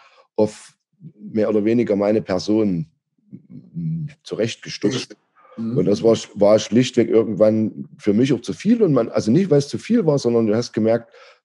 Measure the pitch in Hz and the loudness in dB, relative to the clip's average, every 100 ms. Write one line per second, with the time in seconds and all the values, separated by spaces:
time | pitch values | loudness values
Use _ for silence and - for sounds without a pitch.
0 | _ _ _ - 107 - - _ _ _ | _ _ _ -2 -2 -4 -20 _ _ _
1 | 80 - 104 110 104 107 107 120 107 101 | -20 -20 -6 -2 0 0 2 0 0 0
2 | 101 107 - 92 90 110 107 85 78 _ | 0 0 -2 -4 0 0 0 -2 -6 _
3 | _ _ _ - _ - - - 80 82 | _ _ _ -20 _ -20 -16 -10 -8 -6
4 | 73 - - 90 113 - - - - 127 | -10 -14 -10 -4 -4 -6 -16 -6 -4 -4
5 | - - _ _ _ - 113 123 92 104 | -8 -18 _ _ _ -10 -4 -2 0 2
6 | 113 107 - - 101 107 - 117 127 - | 2 0 -2 0 4 4 2 0 2 0
7 | 117 113 110 104 107 110 110 73 - - | 2 2 2 2 2 2 -2 -6 -16 -6
8 | 107 101 135 113 - 92 202 240 190 131 | 0 2 2 0 -4 -4 0 2 2 2
9 | 113 110 101 151 190 147 143 107 - 233 | 0 -2 2 2 4 2 0 -6 -2 0
10 | 160 143 120 117 110 110 117 - 110 117 | 2 0 0 2 2 0 -2 -2 0 0
11 | - - - _ | -4 -20 -20 _